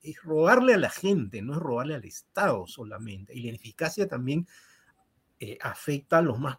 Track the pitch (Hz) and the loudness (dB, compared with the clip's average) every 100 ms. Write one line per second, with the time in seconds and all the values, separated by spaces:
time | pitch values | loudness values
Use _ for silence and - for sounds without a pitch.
0 | 151 151 165 156 165 254 254 214 127 - | -16 -14 -2 2 6 8 8 6 4 0
1 | 190 196 104 107 110 151 156 120 139 147 | 0 2 0 -6 -6 -4 -2 -2 -2 -6
2 | 98 - - - 202 113 90 - 107 107 | -10 -18 -10 0 2 0 -4 -12 -14 -12
3 | 110 98 98 127 117 113 110 - 160 190 | -12 -12 -14 -12 -10 -10 -12 -4 -4 -2
4 | 196 123 127 151 175 - _ _ _ _ | -2 -2 -2 -2 -2 -8 _ _ _ _
5 | _ _ _ - 104 113 - - - 143 | _ _ _ -16 -14 -8 -8 -8 -4 -4
6 | - 165 165 117 131 | 2 4 4 0 -4